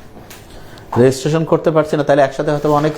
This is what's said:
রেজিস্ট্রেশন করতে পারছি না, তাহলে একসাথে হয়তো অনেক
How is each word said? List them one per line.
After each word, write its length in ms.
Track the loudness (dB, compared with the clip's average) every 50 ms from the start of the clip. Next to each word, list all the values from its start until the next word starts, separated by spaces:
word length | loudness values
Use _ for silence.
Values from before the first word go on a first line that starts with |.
| -20 -20 -20 -20 -20 -20 -20 -20 -20 -20 -20 -20 -20 -20 -20 -20 -14 -4 0
রেজিস্ট্রেশন 480 | 2 4 2 2 0 -2 -2 -2 -2 0
করতে 260 | 0 0 0 0 0
পারছি 260 | 0 0 0 0 -2
না, 60 | -2 0
তাহলে 180 | 2 2 2
একসাথে 300 | 2 2 0 -4 -4 -2
হয়তো 220 | -2 -2 0 0 0
অনেক 200 | 2 0 0 -2